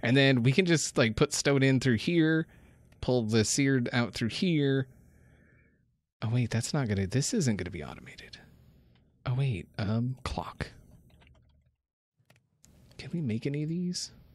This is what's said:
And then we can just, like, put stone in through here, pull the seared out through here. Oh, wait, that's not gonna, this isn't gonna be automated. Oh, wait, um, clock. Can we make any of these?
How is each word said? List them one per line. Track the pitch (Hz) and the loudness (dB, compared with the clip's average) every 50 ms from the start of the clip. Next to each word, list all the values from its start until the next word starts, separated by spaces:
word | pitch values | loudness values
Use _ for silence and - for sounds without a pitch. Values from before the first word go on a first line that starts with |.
And | - 117 123 | 2 4 4
then | 139 139 135 135 123 | 6 6 6 4 4
we | 117 131 | 4 4
can | 135 196 190 | 4 4 4
just, | 170 170 147 - - - | 4 2 2 0 -2 0
like, | - 127 113 110 | 2 2 2 4
put | - 156 143 - | 2 0 0 0
stone | - - 143 143 135 | -2 0 2 2 4
in | 135 135 135 127 | 4 4 2 2
through | - 135 120 | 2 2 0
here, | 107 - - 175 170 160 156 160 160 160 - - - - - - - - _ - _ | 2 0 0 2 2 2 2 2 0 -2 -4 -10 -20 -20 -20 -20 -20 -20 _ -18 _
pull | - - 127 127 113 | -2 0 0 0 2
the | 107 113 113 107 | 2 2 2 2
seared | - - - 139 135 139 131 120 - - | 2 2 2 2 2 2 2 0 0 0
out | 123 120 107 - | -2 -2 -2 -2
through | - 123 113 | -4 -4 -4
here. | - - - 185 170 151 143 139 135 135 131 - - - - - _ - _ - _ _ _ _ _ _ _ _ _ _ _ _ _ _ _ _ _ _ | -2 0 0 0 2 2 2 2 2 0 0 -4 -10 -20 -20 -20 _ -20 _ -20 _ _ _ _ _ _ _ _ _ _ _ _ _ _ _ _ _ _
Oh, | - 110 | -6 -2
wait, | 113 123 123 110 | 0 0 0 0
that's | - 113 - - - | -2 -4 -4 -2 -2
not | 156 135 | -2 0
gonna, | 107 104 98 98 | 0 0 -2 -2
this | 90 - 123 147 - - | -2 -2 -2 -2 0 0
isn't | 233 165 123 107 | 0 0 0 0
gonna | 90 92 87 | -2 -4 -8
be | - 82 73 | -8 -10 -12
automated. | 64 64 - - - - - - - - - - - - - - - - - _ _ _ _ _ _ _ _ _ | -12 -14 -16 -18 -20 -20 -20 -20 -20 -20 -20 -20 -20 -20 -20 -20 -20 -20 -20 _ _ _ _ _ _ _ _ _
Oh, | 135 127 | -4 -2
wait, | 127 139 135 117 87 - - - | -2 0 -2 -2 -4 -6 -10 -6
um, | - 107 92 110 117 120 123 127 - - | -4 -2 0 0 0 0 -2 -4 -6 -8
clock. | - - - - - - - - - - - - - - - _ - - - - - - _ _ _ _ _ _ _ _ _ _ _ _ _ _ _ _ _ _ _ _ _ _ _ _ _ _ - _ - - - - | -6 -6 -6 -8 -8 -10 -12 -12 -14 -14 -20 -20 -20 -20 -20 _ -20 -20 -20 -20 -20 -20 _ _ _ _ _ _ _ _ _ _ _ _ _ _ _ _ _ _ _ _ _ _ _ _ _ _ -20 _ -20 -20 -20 -20
Can | - - 139 - | -18 -14 -8 -8
we | 170 | -6
make | 160 120 107 117 - | -4 -4 -4 -4 -4
any | 143 139 147 151 | -4 -4 -4 -4
of | 151 | -4
these? | 165 175 180 180 180 - - - - - - _ | -4 -4 -4 -6 -6 -8 -10 -12 -14 -20 -20 _